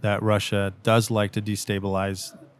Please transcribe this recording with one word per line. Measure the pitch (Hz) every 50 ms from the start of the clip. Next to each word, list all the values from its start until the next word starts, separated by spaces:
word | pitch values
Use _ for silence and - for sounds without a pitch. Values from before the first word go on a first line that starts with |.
that | - 104 101 - 107
Russia | 110 107 101 - - 107 101 98 98 95 - -
does | 113 110 117 110 -
like | 117 107 104 98 -
to | 107
destabilize, | 104 107 104 98 - - 104 98 98 98 95 95 98 98 95 92 - - - - - - _